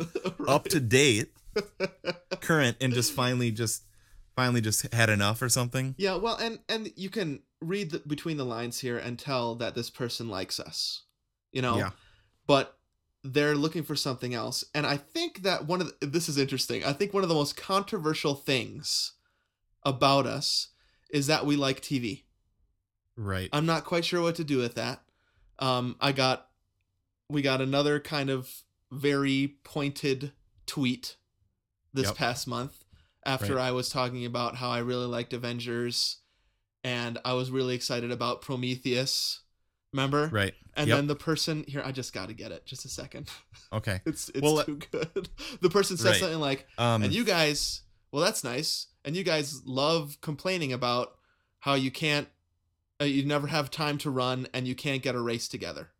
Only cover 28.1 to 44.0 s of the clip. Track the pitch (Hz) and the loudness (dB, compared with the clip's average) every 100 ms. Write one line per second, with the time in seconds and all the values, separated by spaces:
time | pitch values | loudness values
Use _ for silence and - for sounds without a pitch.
28.1 | 147 135 131 127 - - _ _ 127 143 | -2 0 -2 -6 -16 -20 _ _ -2 2
29.1 | 139 139 135 139 - - 156 143 139 143 | 4 4 2 0 -4 -8 -2 -2 0 0
30.1 | 131 139 - _ _ - 151 127 127 - | 0 -4 -12 _ _ -8 0 0 0 -6
31.1 | - _ _ _ _ _ _ _ 135 101 | -14 _ _ _ _ _ _ _ -2 0
32.1 | - 120 127 127 120 139 - _ - _ | 0 0 0 -4 -6 -6 -12 _ -20 _
33.1 | _ - 131 - 131 127 127 123 131 123 | _ -4 -2 0 2 2 0 0 0 0
34.1 | 123 120 120 120 127 123 120 120 123 123 | -2 -4 -2 -2 -2 -4 -2 -2 -2 -2
35.1 | 120 120 120 120 120 120 120 120 120 - | -4 -4 -6 -4 -4 -4 -2 -2 -2 -2
36.1 | - _ _ _ _ _ _ 127 123 120 | -4 _ _ _ _ _ _ -4 -2 -4
37.1 | 117 127 127 127 131 127 123 - 120 120 | -4 -2 0 0 0 0 0 -2 -2 -2
38.1 | 117 120 120 - 127 127 127 131 120 131 | -2 -2 -2 -4 -4 -2 -2 0 0 0
39.1 | - - - _ _ _ _ _ 135 139 | 0 -2 -4 _ _ _ _ _ -2 0
40.1 | 147 156 107 98 - - 139 147 143 147 | 2 2 2 2 -2 -8 0 4 4 2
41.1 | 143 165 156 - 156 143 139 135 131 - | 0 0 0 0 -4 -4 -6 -4 -6 -6
42.1 | 107 95 - 110 82 - 131 - - 139 | -8 -10 -10 -12 -12 -14 -14 -12 -12 -12
43.1 | - - - _ - - 110 110 92 | -12 -14 -16 _ -20 -6 -4 -2 -2